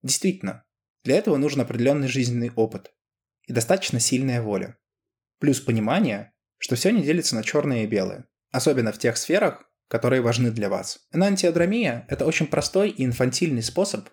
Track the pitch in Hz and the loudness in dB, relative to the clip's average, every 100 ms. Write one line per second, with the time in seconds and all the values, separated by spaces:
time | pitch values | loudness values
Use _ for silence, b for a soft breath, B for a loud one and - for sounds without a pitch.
0 | 131 - 190 185 98 - _ _ _ _ | -2 0 0 -2 -6 -10 _ _ _ _
1 | - 147 - 147 147 143 117 113 123 143 | 2 2 4 2 2 0 -2 0 2 2
2 | 135 127 120 120 117 117 110 - - _ | 0 0 0 0 -4 0 -2 -2 -16 _
3 | _ _ _ _ _ 120 110 190 - 127 | _ _ _ _ _ -4 0 0 0 -2
4 | - 123 135 123 110 101 95 - _ _ | 0 0 0 -2 -2 -2 -4 -12 _ _
5 | _ _ _ _ 143 127 - 113 107 156 | _ _ _ _ 0 2 0 0 2 2
6 | 185 101 104 _ _ _ - 117 190 226 | 2 -2 -8 _ _ _ -4 0 2 2
7 | 143 170 151 113 110 151 143 123 107 104 | 2 0 0 -4 -2 0 0 -2 0 0
8 | 95 95 - _ _ 127 156 131 113 - | -2 -6 -16 _ _ 0 2 2 0 0
9 | 123 113 - 175 196 - _ _ _ 113 | -2 -2 0 2 2 -2 _ _ _ -2
10 | 123 131 117 113 120 113 101 92 95 - | 2 2 2 2 0 0 -4 -4 -6 -14
11 | _ 160 196 190 180 165 170 226 196 120 | _ 0 2 2 2 2 2 2 -2 -4
12 | - 139 139 - 156 - - 185 208 - | -6 -2 0 0 0 0 0 0 0 0
13 | 131 120 127 123 175 127 110 - 196 214 | -2 0 0 0 -2 -2 -2 -2 -2 -4
14 | - | -10